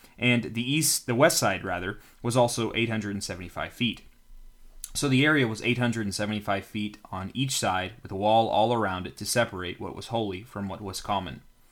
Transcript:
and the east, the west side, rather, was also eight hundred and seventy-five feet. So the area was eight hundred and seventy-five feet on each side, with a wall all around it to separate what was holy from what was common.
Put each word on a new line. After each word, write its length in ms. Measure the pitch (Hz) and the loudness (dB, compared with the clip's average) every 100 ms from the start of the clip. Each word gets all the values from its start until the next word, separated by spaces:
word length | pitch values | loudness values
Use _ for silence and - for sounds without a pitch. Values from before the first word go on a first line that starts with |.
| - - | -20 0
and 360 | 123 120 - | 4 4 2
the 180 | 113 123 | -2 0
east, 340 | 151 143 - - | 2 2 0 0
the 80 | |
west 240 | 117 151 - | 4 6 6
side, 240 | 113 92 | 2 0
rather, 380 | 95 90 90 - - - | -2 -4 -4 -8 -12 -8
was 160 | 120 127 | 0 4
also 360 | 120 - 113 | 4 2 -2
eight 160 | 110 117 | 0 0
hundred 220 | 110 104 | -2 -4
and 100 | 101 | -4
seventy-five 500 | - 92 87 - 80 | -6 -8 -10 -8 -8
feet. 300 | - 120 - - - - - - - - - - | -4 -4 -4 -12 -20 -20 -20 -20 -20 -20 -14 -10
So 160 | - 143 | -2 2
the 160 | 131 | 4
area 220 | 147 151 117 | 6 4 2
was 160 | 107 | 0
eight 160 | 107 120 | 0 2
hundred 280 | 120 113 104 | 2 0 -2
and 80 | |
seventy-five 500 | 95 104 107 104 98 | -2 -2 -2 -2 -4
feet 340 | - 107 104 - - | -4 -4 -4 -6 -10
on 180 | 92 95 | -8 -6
each 240 | 120 135 - | -2 -2 0
side, 360 | 107 92 92 - | 0 0 -2 -8
with 80 | - | -8
a 60 | 98 | 0
wall 320 | 107 113 110 | 4 4 4
all 260 | 95 110 | 4 4
around 320 | 120 98 92 90 | 2 0 -2 -6
it 100 | - | -8
to 60 | |
separate 540 | 104 123 113 92 90 92 | -2 0 0 -2 -6 -6
what 160 | 95 | -8
was 140 | - - | -10 -4
holy 340 | 117 104 92 | -2 -2 -6
from 240 | 120 101 98 | -8 -8 -6
what 140 | 90 | -6
was 200 | 98 92 | -8 -8
common. 420 | - 98 87 64 - _ _ | -4 -2 -4 -10 -16 _ _